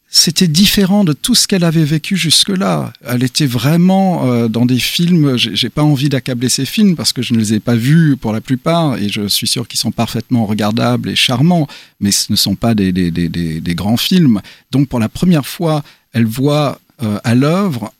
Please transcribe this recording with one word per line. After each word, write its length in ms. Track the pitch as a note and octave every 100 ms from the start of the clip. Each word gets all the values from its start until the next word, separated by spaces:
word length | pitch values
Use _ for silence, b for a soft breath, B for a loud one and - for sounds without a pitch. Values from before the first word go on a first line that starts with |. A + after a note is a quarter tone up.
| _
C'était 320 | - - D3+ F3+
différent 580 | D3+ G#3 G#3 F#3 G#3
de 100 | F#3
tout 200 | C#3+ -
ce 140 | A#3 -
qu'elle 160 | F#3+
avait 220 | E3+ D#3+ D3
vécu 320 | D#3 - F#3+
jusque-là. 760 | D#3+ - - F#3 G3 D#3 A#2+ -
Elle 200 | - B2
était 240 | B2+ - C#3+
vraiment, 800 | A#2+ C3+ E3+ F3+ F#3+ F#3+ D#3 C3
euh, 200 | A#2+ A#2
dans 200 | A2+ B2
des 120 | B2+
films, 600 | - - E3+ F3 C#3+ A#2+
j'ai, 180 | A#2 G2
j'ai 140 | A2+
pas 140 | -
envie 260 | D3+ C#3 D3
d'accabler 400 | C3+ C#3+ A#2+ B2+
ces 160 | - C3+
films 300 | - G3+ D#3
parce 180 | A2+
que 80 | -
je 100 | A2+
ne 60 | A2+
les 160 | G#2
ai 60 | G#2+
pas 160 | A#2+ A#2
vus 420 | B2+ E3 D#3 B2+
pour 160 | A2+
la 80 | G#2+
plupart 560 | - B2+ - E3+ D#3 G2+
et 100 | G2+
je 180 | A2 G2+
suis 200 | - A2
sûr 200 | C3 A#2+
qu'ils 140 | -
sont 100 | A#2
parfaitement 540 | - A#2 A2+ - A#2+
regardables 640 | G2+ G#2+ G#2 A#2 A#2+ A#2+ A2+
et 80 | -
charmants, 500 | - A#2+ E3 F3 C#3+ B B -
mais 120 | G2+
ce 200 | - -
ne 60 | G#2
sont 200 | G#2 F#2
pas 180 | A2+
des, 180 | G#2+ F#2+
des, 180 | F#2 F2
des, 200 | E2 E2+
des, 300 | E2+ E2 D#2+
des 140 | E2+
grands 220 | E2+ G2 A#2
films. 460 | - F#3 D3 G2+ B B B
Donc 180 | C3+ C#3+
pour 120 | B2
la 80 | A2
première 380 | - F3+ D#3+ B2
fois, 360 | - E3 D3+ b b b
elle 140 | A#2 A2+
voit, 520 | A#2+ C#3+ D3 C#3 - _ -
euh, 140 | A2 G2+
à 100 | A#2+
l'œuvre 560 | B2 C#3+ F3+ G3+ A#2+ A2 _